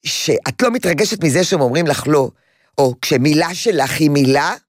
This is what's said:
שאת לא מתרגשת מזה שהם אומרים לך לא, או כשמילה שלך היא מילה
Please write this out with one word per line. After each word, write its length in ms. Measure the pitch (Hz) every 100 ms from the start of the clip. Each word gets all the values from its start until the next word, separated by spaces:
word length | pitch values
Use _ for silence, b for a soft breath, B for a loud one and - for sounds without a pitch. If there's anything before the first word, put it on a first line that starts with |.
| -
שאת 560 | - - 143 - -
לא 80 | 247
מתרגשת 540 | 240 180 165 208 202
מזה 200 | 165 131
שהם 160 | 180 180
אומרים 260 | 127 143 165
לך 180 | 139 -
לא, 240 | 151 127 _ _ _ _ -
או 160 | 131 123
כשמילה 520 | - 139 143 151 165
שלך 360 | 185 233 165 131 147
היא 100 | 151
מילה 440 | 143 131 139 160 247